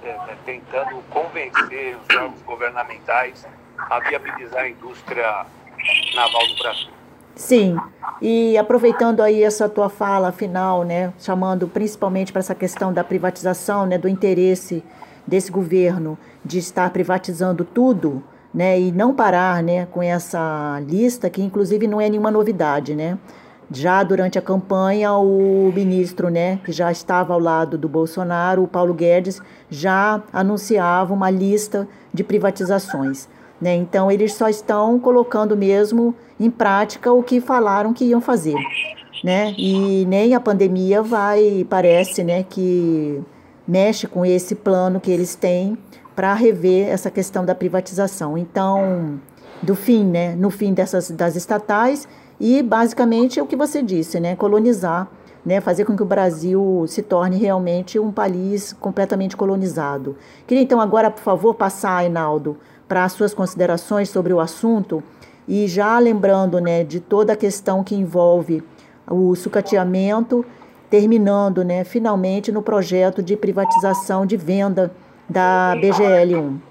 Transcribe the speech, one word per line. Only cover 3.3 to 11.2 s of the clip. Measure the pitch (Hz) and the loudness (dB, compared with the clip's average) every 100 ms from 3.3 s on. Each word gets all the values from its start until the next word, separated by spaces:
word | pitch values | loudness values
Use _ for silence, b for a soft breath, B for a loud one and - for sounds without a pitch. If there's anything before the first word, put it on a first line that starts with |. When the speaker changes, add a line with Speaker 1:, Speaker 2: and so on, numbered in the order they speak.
| 127 - - - - | -12 -20 -20 -20 -14
Speaker 1:
a | - 120 | -6 -4
viabilizar | - 143 - - 120 127 | -4 -8 -10 -14 -10 -8
a | 131 | -8
indústria | 117 120 123 - 123 113 104 90 - - - - - - | -10 -20 -20 -12 -6 -4 -4 -10 -18 -20 -10 -4 -2 -2
naval | - 117 117 117 | -2 0 0 -2
no | - | -4
Brasil. | 120 107 - - - - - | -8 -8 -12 -18 -20 -20 -20
Speaker 2:
Sim, | - - 254 190 165 - _ - - | -16 2 4 4 0 -6 _ -14 -6
e | 220 226 226 214 | -2 0 2 2
aproveitando | 214 247 233 240 233 220 | 2 4 4 2 0 2
aí | 214 214 | 2 4
essa | 214 208 208 | 2 2 -2
tua | 208 202 | 0 -2
fala | 196 - 196 185 | -2 -2 0 0
final, | 180 202 180 185 180 | -2 -6 -2 0 0
né, | 175 175 180 | -2 -2 -4
chamando | 180 | -6